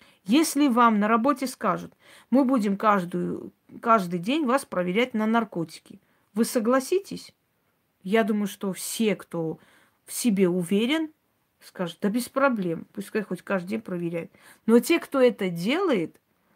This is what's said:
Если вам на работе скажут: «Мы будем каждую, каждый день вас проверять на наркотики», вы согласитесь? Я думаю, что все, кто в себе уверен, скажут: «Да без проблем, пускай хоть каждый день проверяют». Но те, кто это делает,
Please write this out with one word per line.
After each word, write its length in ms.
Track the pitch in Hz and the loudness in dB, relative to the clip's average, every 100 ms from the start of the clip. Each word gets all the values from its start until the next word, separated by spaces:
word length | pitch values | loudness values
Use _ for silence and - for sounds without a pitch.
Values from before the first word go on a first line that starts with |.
| _ _ | _ _
Если 460 | 185 269 311 285 294 | 0 2 2 2 2
вам 320 | 233 233 208 | 4 4 4
на 80 | 214 | 2
работе 360 | 226 254 277 262 | 2 2 0 -4
скажут: 480 | - 220 170 170 _ _ - - | -4 -4 -4 -6 _ _ -20 0
«Мы 160 | 247 254 | 2 4
будем 320 | 262 208 196 | 2 0 0
каждую, 720 | 220 202 175 180 175 - 196 - _ - | 2 2 0 -4 -4 -6 -10 -18 _ -4
каждый 380 | 233 226 180 180 | 2 2 2 -4
день 260 | 180 302 262 | -2 -2 0
вас 180 | 269 | 0
проверять 500 | - 180 180 190 254 | -2 -4 -2 0 0
на 140 | 220 220 | 0 0
наркотики», 720 | 233 214 175 165 - - - _ _ _ | 0 -2 -6 -8 -10 -20 -20 _ _ _
вы 120 | 202 233 | -2 0
согласитесь? 880 | 254 214 262 262 370 392 - - _ _ _ _ _ _ _ | 0 0 0 0 -2 -4 -14 -16 _ _ _ _ _ _ _
Я 220 | 185 226 | -2 0
думаю, 240 | 214 214 202 | 2 0 -4
что 240 | - 196 | -6 -8
все, 460 | 180 - - 214 185 | -8 -8 -2 0 -2
кто 420 | - 170 160 151 _ _ _ _ - | -6 -8 -6 -8 _ _ _ _ -14
в 80 | |
себе 340 | - 247 196 185 | -4 0 4 2
уверен, 640 | 180 170 202 240 320 311 _ _ _ _ _ | 2 0 0 0 0 -2 _ _ _ _ _
скажут: 380 | - - 175 - | -16 -10 -10 -4
«Да 80 | 202 | -2
без 220 | 240 240 | -2 -4
проблем, 580 | 269 277 226 180 165 - | 0 0 0 -4 -6 -10
пускай 280 | - 196 220 | -14 -6 -6
хоть 200 | - 180 | -6 -8
каждый 300 | - 196 180 | -4 -4 -4
день 100 | 220 | -8
проверяют». 500 | - 180 170 170 180 _ - - - | -8 -6 -6 -8 -10 _ -20 -8 4
Но 140 | 240 | 4
те, 200 | 240 330 | 4 0
кто 200 | - 269 | 0 2
это 300 | 247 196 190 | 4 2 -4
делает, 680 | 170 185 320 392 220 156 - _ _ _ | -4 -2 0 0 0 -2 -10 _ _ _